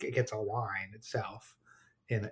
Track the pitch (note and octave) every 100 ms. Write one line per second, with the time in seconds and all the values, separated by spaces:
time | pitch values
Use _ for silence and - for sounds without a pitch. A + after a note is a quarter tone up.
0 | - A#2+ A#2+ G#2+ G#2 A#2 A2+ F#2+ F#2+ A2
1 | - A#2+ G#2 G#2 - - - - - _
2 | - A2+ G#2